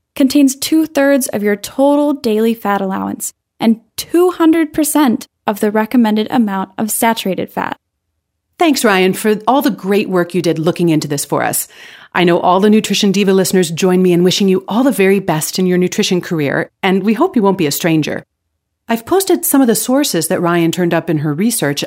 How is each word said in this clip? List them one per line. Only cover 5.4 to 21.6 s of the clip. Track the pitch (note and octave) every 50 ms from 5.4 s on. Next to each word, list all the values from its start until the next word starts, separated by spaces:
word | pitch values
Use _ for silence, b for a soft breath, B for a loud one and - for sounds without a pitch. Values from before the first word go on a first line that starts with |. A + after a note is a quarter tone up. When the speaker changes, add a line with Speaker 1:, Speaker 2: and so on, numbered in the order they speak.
| _
Speaker 1:
of | - G#3 G#3
the | A3 G#3+
recommended | G#3 G#3+ A3 G#3+ - B3 A3+ G#3+ G#3+ G#3+ G#3+ -
amount | - B3 A3+ G3+ G3 F#3+ F#3+ F#3+ _ -
of | A3 G#3
saturated | - - - A3+ A3+ - - F#3+ F3+ - G3+ -
fat. | - G3 - - - - _ _ _ _ _ _ _ _ _ _ _ _ _ _ _
Speaker 2:
Thanks, | - F4+ D#4+ C4+ - -
Ryan, | G#3+ G3 F#3 F#3 F#3+
for | F#3 - - G#3+ G#3+ G#3 G#3+ -
all | B3+ C#4+
the | C#4+ C#4+
great | F#3+ - - F#3+ G3+ G3+ - -
work | F#3 F3 F3 E3+
you | - F3+
did | D#3+ E3+ D3+ D#3+
looking | D#3+ F3 E3+ - F3 E3+
into | D#3 D3+ D#3 C#3+
this | D3 C#3+ -
for | - D#3+ C3+
us. | B2 A2 A2+ - - B B B B B B B B B -
I | F#3
know | F3 F3 E3+ -
all | - F3+ F3+ F#3+
the | G3+ G#3+
Nutrition | G#3+ A3 G3+ - G3+ - G#3+ G3
Diva | F#3+ G3+ G3+ F#3+
listeners | F#3+ F#3+ F3+ - - F#3 F3+ D#3
join | E3 D3 F#3+ F#3 F#3 F#3
me | F#3 F3+
in | F3 F3
wishing | F3 F#3 - - G#3 F#3+
you | F#3 F#3+ - -
all | G3 A3+ C4
the | C#4+
very | - - F#3+ F#3+ G3 G3+
best | F#3+ F#3 D#3 D#3 D#3 - - -
in | F#3
your | F3+ F3+
nutrition | F3+ F3+ F3 - - G3+ - F#3+ F3
career, | - - F3+ D#3 D3 C3+ C#3+ D3+ - - _ _
and | - F#3+ F#3 G3
we | F3+ A3 A3
hope | A3+ E4 F#4+ F#4
you | B3
won't | F#3+ G3 F#3 -
be | D#3+
a | C#3
stranger. | - - - E3+ D#3+ D#3+ C3+ - - - - _ _ _ _ _ _ _ _ _ _ _ _
I've | - A#3 A3+ -
posted | - E4+ G4 F#4+ - F4 E4+ -
some | - - C#4
of | C4+
the | A#3 G#3+
sources | G#3+ - - B3+ C#4+ D4 - - E3 D#3 -
that | F#3 -
Ryan | F3 E3+ F3 E3+ E3 E3
turned | E3 F#3 F3+ E3+ E3+
up | E3 D#3+ -
in | E3+ D3+
her | D3 D#3 C#3+
research | D#3 G#3 A#3+ A3+ -